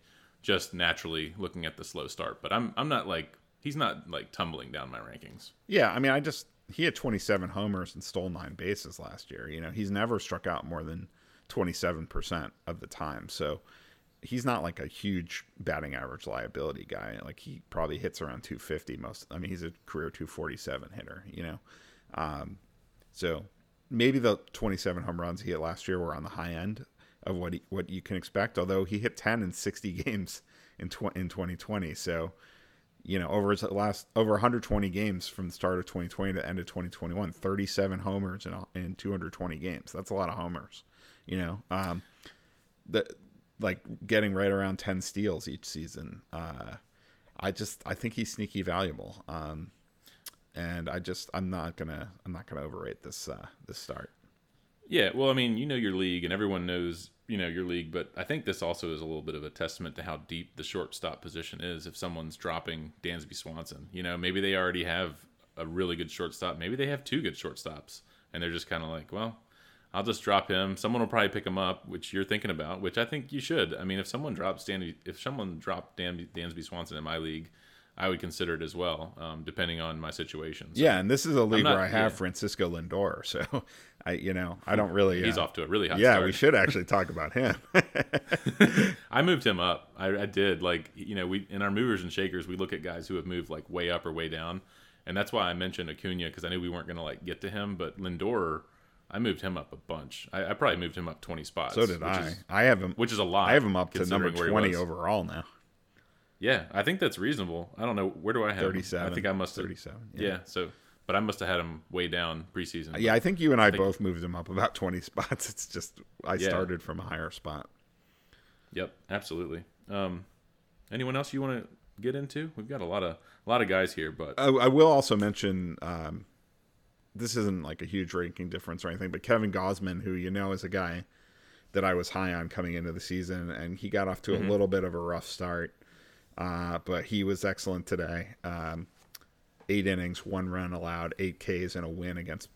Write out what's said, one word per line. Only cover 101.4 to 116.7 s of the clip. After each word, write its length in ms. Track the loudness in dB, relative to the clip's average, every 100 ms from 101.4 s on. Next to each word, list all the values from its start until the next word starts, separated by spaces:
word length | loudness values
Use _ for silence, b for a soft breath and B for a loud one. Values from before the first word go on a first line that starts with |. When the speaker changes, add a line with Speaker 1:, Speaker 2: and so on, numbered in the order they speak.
Speaker 1:
spots, 300 | -6 -4 0
Speaker 2:
So 120 | 4 4
did 140 | 4
Speaker 1:
which 100 | 0
Speaker 2:
I. 100 | 0 0
Speaker 1:
is, 180 | -6 0
Speaker 2:
I 140 | 6
have 180 | 8 8
him, 120 | 4 0
Speaker 1:
which 160 | 2
is 60 | 4
a 60 |
lot, 260 | 4 6 8
Speaker 2:
I 20 |
have 100 | 8
him 120 | 8 4
up 160 | 2
to 60 | 2
number 240 | 2 4 4
Speaker 1:
considering 40 |
where 120 | 4 4
he 40 |
Speaker 2:
twenty 180 | 6 6
Speaker 1:
was. 80 | 4
Speaker 2:
overall 440 | 0 0 2 2
now. 200 | 0 -4 -8 -14 _ _ _ b b b b _
Speaker 1:
Yeah, 240 | 4 4 2
I 100 | 2
think 180 | 2 4
that's 160 | 2 2
reasonable. 540 | 0 0 -2 -4 -6 -2
I 80 | 0
don't 100 | 2
know. 120 | 2
Where 260 | 0 0
do 100 | 2
I 40 | 2
have 100 | 2
him? 60 |
Speaker 2:
Thirty-seven. 480 | 2 0 0 -2 0
Speaker 1:
I 20 |
think 120 | 0 0
I 60 |
must 240 | 0 0 -2
have, 80 |
Speaker 2:
Thirty-seven, 360 | -6 -8 -12 -14 -12
yeah. 140 | -2 -2
Speaker 1:
yeah, 100 | -2
so, 260 | -4 -4 -4 b b b 0
but 100 | 2
I 40 |
must 180 | 2 0
have 80 | 0
had 120 | 2
him 220 | 0 -6 -4
way 180 | -2 0
down 380 | 0 0 -2 -6
preseason, 440 | -6 -6 -6 -6 0
Speaker 2:
Yeah, 140 | 4
Speaker 1:
but 40 | 6
Speaker 2:
I 40 |
think 200 | 4 4
you 120 | 6
and 80 | 10
I 60 | 10
Speaker 1:
I 40 |
think 120 | 8
Speaker 2:
both 180 | 4 4
moved 220 | 0 0
him 120 | -4
up 140 | -6 -4
about 260 | 2 2
twenty 260 | 2 -2 -2
<laughs> 20 |
spots. 460 | -4 -4 -2 -4 -4
It's 180 | -8 -10
just, 340 | -10 -10 -14 -20 -8
I 100 | -2
Speaker 1:
Yeah. 140 | 2 2
Speaker 2:
started 340 | 2 0